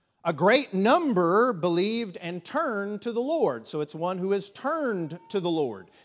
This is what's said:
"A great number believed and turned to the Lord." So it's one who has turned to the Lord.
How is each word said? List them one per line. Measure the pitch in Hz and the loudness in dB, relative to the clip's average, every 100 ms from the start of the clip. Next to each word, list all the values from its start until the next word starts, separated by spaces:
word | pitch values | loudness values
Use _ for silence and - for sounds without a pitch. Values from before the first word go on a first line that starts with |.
| _ _ | _ _
"A | 170 | -4
great | 143 185 262 269 | 2 4 4 2
number | 190 202 330 311 190 170 196 254 | 2 4 4 4 2 4 4 4
believed | 185 175 170 202 233 220 170 | 2 0 2 0 0 -4 -8
and | 170 175 | -8 -8
turned | - 294 320 202 202 208 | -6 -4 -2 -2 -4 -6
to | 240 | -4
the | 226 | -4
Lord." | 262 320 196 117 110 | -2 2 0 0 -6
So | 156 | -6
it's | 151 | -6
one | 160 170 185 | -4 -4 -2
who | 190 | 0
has | 196 190 | -2 -4
turned | - 269 320 269 196 156 170 - | -6 -4 -2 -2 -2 -4 -8 -6
to | 202 | -4
the | 175 | 0
Lord. | 160 131 98 87 _ | 0 -2 -4 -14 _